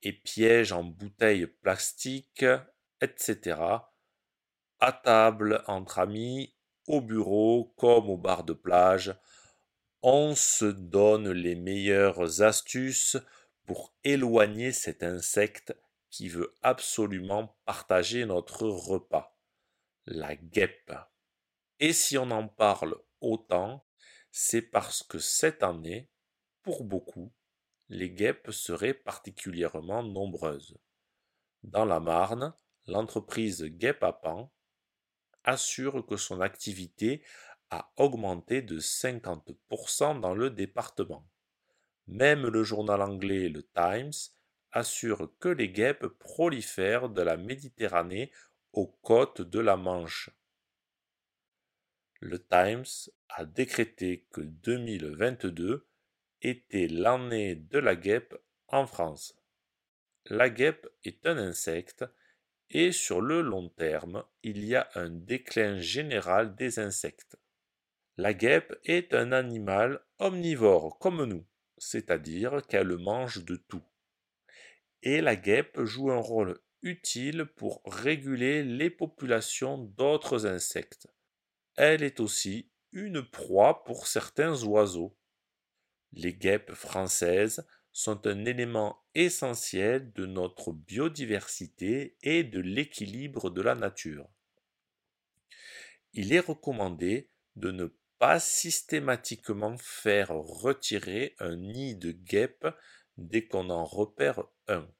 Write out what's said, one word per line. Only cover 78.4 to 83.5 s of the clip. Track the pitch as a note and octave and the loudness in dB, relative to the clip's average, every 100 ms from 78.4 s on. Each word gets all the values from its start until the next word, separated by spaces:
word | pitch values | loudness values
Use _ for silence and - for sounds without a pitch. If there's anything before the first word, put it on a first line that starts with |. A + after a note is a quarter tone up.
| B2 D3+ | 0 0
les | C#3 A#2+ D#3+ | -2 -2 -2
populations | E3+ D#3+ _ C3+ A2+ G#2+ - C3 C#3 | -2 -8 _ 0 0 0 -4 -4 -6
d'autres | A2+ G2 C3+ D3+ - B2 G#2+ | -10 0 2 2 0 0 0
insectes. | F#2 - E2+ - - - _ _ _ _ _ _ - | -2 -4 -6 -8 -16 -20 _ _ _ _ _ _ 4
Elle | D3 D#3 | 4 6
est | D3 - | 0 -2
aussi | A2 - G2 G2+ - _ _ | -2 -2 -4 -6 -10 _ _
une | F3+ G#3 E3+ | -12 -8 -8
proie | A#2+ - - | -8 -12 0